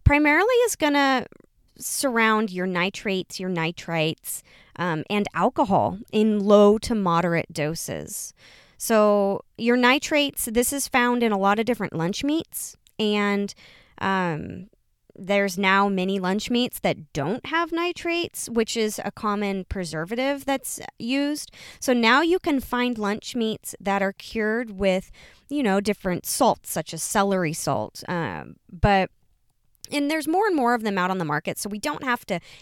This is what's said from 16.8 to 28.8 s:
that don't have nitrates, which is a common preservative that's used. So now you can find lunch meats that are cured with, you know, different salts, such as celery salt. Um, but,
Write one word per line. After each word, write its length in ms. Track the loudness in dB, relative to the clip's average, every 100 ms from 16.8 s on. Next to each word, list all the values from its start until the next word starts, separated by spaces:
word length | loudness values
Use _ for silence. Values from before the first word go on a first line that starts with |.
that 320 | -2 -2 -6
don't 320 | -6 -4 -4 -4
have 260 | -2 -2
nitrates, 800 | -2 -4 -4 -4 -2 -4 -8 -6
which 260 | -2 -2 -2
is 240 | -2 -4 -8
a 60 |
common 520 | -6 -4 -2 -2 -4
preservative 800 | -6 -8 -6 -6 -6 -4 -2 -2
that's 380 | -2 -4 -4 -10 -12 -10
used. 520 | -2 0 0 -2 -8 -16 -20 -6
So 140 | 0
now 280 | 2 4 4
you 160 | 4 2
can 220 | 2 -2
find 380 | 0 -2 -2 -2
lunch 360 | -2 -4 -6
meats 420 | -4 -4 -4 -10 -8
that 220 | -2 0
are 100 | 0
cured 600 | -4 -8 -4 -2 -2 -4
with, 400 | -2 0 0 -4 -16 -20 -20 _
you 160 | -2
know, 160 | 2 2
different 460 | 0 -2 -2 -4 -4
salts, 440 | 2 2 2 -4
such 240 | -8 -8
as 80 | -8
celery 520 | -2 2 2 2 0
salt. 500 | -2 -2 -2 -4 -10 -6
Um, 480 | -4 -4 -6 -12 -18 _
but, 400 | 0